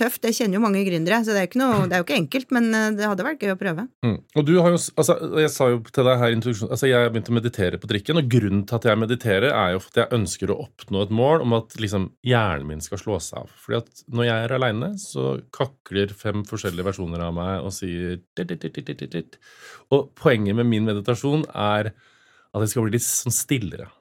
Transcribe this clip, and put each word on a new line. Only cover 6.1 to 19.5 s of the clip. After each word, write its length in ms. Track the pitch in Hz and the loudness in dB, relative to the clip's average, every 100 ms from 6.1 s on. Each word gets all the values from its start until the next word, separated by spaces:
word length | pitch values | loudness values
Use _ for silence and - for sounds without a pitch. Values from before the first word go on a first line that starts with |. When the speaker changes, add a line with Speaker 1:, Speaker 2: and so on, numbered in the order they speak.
| 127 | 4
Speaker 2:
her 80 | 120 | 4
i 40 | 113 | 2
introduksjonen, 320 | 120 110 110 | -2 -4 -4
altså, 160 | 120 139 | 0 4
jeg 80 | 123 | 4
har 80 | 120 | 4
begynt 160 | 113 - | 0 0
å 60 | 117 | 0
meditere 440 | 117 - 90 87 | 0 0 -2 -2
på 80 | - | -4
trikken, 260 | 104 - 165 | -4 0 0
og 140 | 131 | 4
grunnen 300 | 123 104 101 | 4 4 0
til 140 | 98 117 | 0 0
at 80 | 120 | 2
jeg 120 | 107 | 2
mediterer 500 | 110 123 117 95 127 | 2 -2 0 2 2
er 220 | 110 92 | 2 0
jo 80 | 92 | 0
for 80 | - | -2
at 80 | - | 0
jeg 160 | 113 120 | 0 0
ønsker 360 | 98 - 95 | -2 -4 -2
å 20 | 101 | -4
oppnå 400 | - - - 98 | -4 -16 -6 -4
et 80 | 90 110 | -2 2
mål 260 | 131 160 | 4 4
om 80 | 131 113 | 2 0
at, 180 | 113 - | -2 -6
liksom, 220 | 107 101 92 - | -2 -2 -2 -6
hjernen 460 | 123 120 107 76 71 | 2 2 2 -2 -6
min 100 | 78 - | -10 -10
skal 160 | 95 | -10
slå 160 | - 95 | -6 -6
seg 220 | - 62 | -6 -12
av. 100 | - _ - | -14 _ -6
Fordi 100 | 117 | -6
at 180 | - - - | -6 -18 -8
når 200 | 120 120 | -2 0
jeg 160 | 113 117 | 0 0
er 80 | 135 | 0
alene, 340 | 127 107 151 202 | 0 0 -4 -8
så 220 | - 135 131 - - - | -10 -6 -4 -4 -8 -6
kakler 580 | 131 - - 98 101 101 | -6 -6 -6 -2 -2 -4
fem 160 | 107 101 104 | -6 -6 -6
forskjellige 400 | 110 101 87 95 | -6 -6 -4 -6
versjoner 380 | 98 87 85 85 | -4 -6 -4 -6
av 80 | 85 | -4
meg 320 | 90 95 85 | -4 -4 -6
og 80 | 95 | -8
sier, 460 | 95 87 87 90 - - | -8 -6 -6 -8 -12 -10
«Dit, 80 | 90 | -8
dit, 160 | 87 80 | -8 -8
dit, 100 | - 73 | -10 -12
dit, 0 | - | -12
dit, 80 | 69 87 | -8 -8
dit.» 200 | - - _ | -10 -16 _